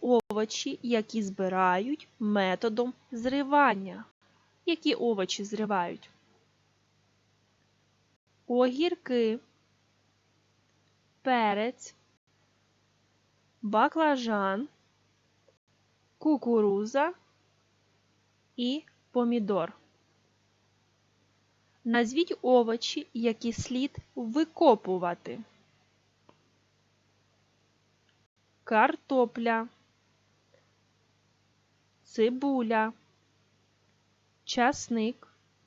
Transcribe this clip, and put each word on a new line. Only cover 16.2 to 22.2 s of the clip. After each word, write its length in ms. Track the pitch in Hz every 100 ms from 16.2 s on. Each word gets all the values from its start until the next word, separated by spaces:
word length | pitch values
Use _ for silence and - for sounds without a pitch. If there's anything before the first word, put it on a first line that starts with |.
| 311 277 233 226 208 196 214 269 320 359 _ _ _ _ _ _ _ _ _ _ _ _ _ -
і 260 | 240 294 - _ _
помідор. 640 | 247 240 240 202 190 170 - _ _ _ _ _ _ _ _ _ _ _ _ _ _ _ _ _ _ _ _
Назвіть 540 | 233 233 233 269